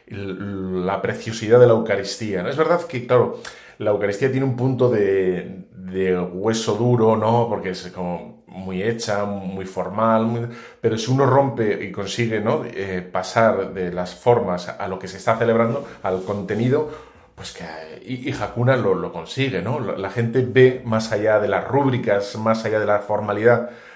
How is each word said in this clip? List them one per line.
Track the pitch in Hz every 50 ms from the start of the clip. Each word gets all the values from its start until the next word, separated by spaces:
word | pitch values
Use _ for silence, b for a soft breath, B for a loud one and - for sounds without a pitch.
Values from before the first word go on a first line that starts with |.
| B
el, | - 107 101 101 98 92 92 101 101 98 95 92 92 92 92 90
la | 92 98 98
preciosidad | - - 110 - - 110 110 - 110 104 117 123
de | 123
la | 117 113
Eucaristía, | 110 113 107 101 98 95 - - - 113 107 98 90
¿no? | 87 -
Es | -
verdad | 147 156 156 175 170 -
que, | - - 120 -
claro, | - 127 120 110 - B B B B B B B B B
la | - 107 107
Eucaristía | 104 98 104 101 101 - 135 123
tiene | 123 131 135
un | 135 120
punto | 117 123 135 127 113 127 117
de, | 113 107 101 95 98 95 92 92 90 87 87 90 92 - - -
de | - 92 92 92 92 95 95 92 90 90
hueso | 87 90 90 92 101 110 113 113 - 117 104
duro, | 104 120 123 123 113 110 110 110
¿no? | 107 107 110 117 120 113 -
Porque | 104 92 90 95
es | 90 - - 90 -
como | 92 90 87 87 82 78 76 - - _
muy | - - 92 95 95 92 92
hecha, | 98 117 117 113 - 110 101 101 104
muy | 101 101 98 92 92 95 95 95
formal, | 92 - 92 87 90 98 107 113 113 113 113 113
muy... | 113 117 117 117 117 B B B B B B
pero | - 110 110 110
si | - 127
uno | 131 135 139
rompe | 123 127 139 139 127 120 117 110 104 92 - 98
y | 92
consigue, | 90 101 98 95 - - 120 113 110 107
¿no? | 101 110 147 156 120
Eh, | - - 95 98 98 92 90 90 -
pasar | - 92 92 - - 117 113 110 95 95 95 95
de | 87 92 90 87
las | 85 90 90 - -
formas | - - 120 120 113 98 95 90 87 - -
a | - - 98
lo | 92 95 92
que | - 90
se | 95
está | 95 - 117 113 113
celebrando, | 117 113 113 113 113 113 123 139 B B B B
al | - 98 95 92 -
contenido, | 107 101 101 95 95 104 107 120 127 135 151 156 B B B B B B B B B _
pues | - 92 -
que... | - - 85 80 80 78 78 78 78 - -
y, | - 131 123 127 139
y |
Hakuna | - - 107 95 - 117 123 127 135
lo, | 120 104 98 92
lo | 87 87 85 -
consigue, | 85 80 - - 135 135 131 95 87
¿no? | 87 113 139 151
La, | 113 95 -
la | 92 95 95
gente | - 123 117 117 117 135 123
ve | 104 104 131 127 127 127 - -
más | 113 110 113 113 -
allá | 110 104 104 107 107 107
de | 104 98
las | 98 92 -
rúbricas, | - 120 143 139 131 120 110 113 110 101 101 101 - -
más | 107 110 110 110 113 -
allá | 107 110 107
de | 104
la | 101 104 101
formalidad | - - 104 104 107 107 101 104 110 120 120 117 B B B B B B B